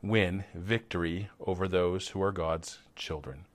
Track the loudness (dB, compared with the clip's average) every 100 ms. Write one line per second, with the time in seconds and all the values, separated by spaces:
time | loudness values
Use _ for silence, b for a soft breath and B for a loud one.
0 | 4 4 4 2 -6 -10 -2 -2 0 -2
1 | 0 -2 -6 -8 -2 0 2 4 4 2
2 | -4 0 0 0 0 0 -4 -16 -18 -12
3 | -8 -6 -8 -12 -16